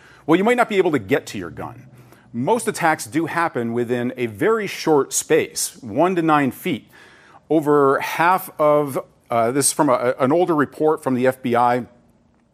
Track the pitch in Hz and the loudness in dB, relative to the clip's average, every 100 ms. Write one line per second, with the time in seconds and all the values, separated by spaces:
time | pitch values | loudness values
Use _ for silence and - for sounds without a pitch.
0 | - - - 170 214 247 226 196 175 143 | -20 -8 0 2 2 2 0 0 0 0
1 | 98 151 - 107 85 73 80 - - - | 0 -2 -4 -12 -12 -12 -14 -16 -20 -20
2 | - - _ 117 147 226 220 160 165 156 | -20 -20 _ -6 -2 -2 -2 -2 0 0
3 | 110 143 156 165 165 127 117 120 117 123 | -4 -4 -2 -2 -2 -2 -2 -2 -2 -2
4 | 120 127 120 104 180 226 196 - 160 151 | -4 -4 -6 -2 0 0 -4 -4 2 2
5 | 131 - - 156 101 - - - 113 113 | 2 -4 0 0 0 -4 -8 -10 -6 -2
6 | 175 175 160 151 131 - 156 117 - - | 0 0 2 2 2 -4 -6 -6 -10 -20
7 | - - - - - 156 147 147 139 135 | -20 -20 -20 -12 -2 0 4 4 4 2
8 | - - 165 185 - - 151 147 147 147 | -2 0 2 0 -2 0 2 2 0 -6
9 | - _ - 117 117 139 131 - 151 123 | -10 _ -4 0 0 0 0 2 2 2
10 | 120 - 131 170 175 151 135 - 156 156 | 0 0 2 2 2 0 -2 0 0 0
11 | 135 123 127 127 123 117 120 123 117 _ | -2 0 0 0 0 2 2 0 -4 _
12 | _ _ _ _ _ | _ _ _ _ _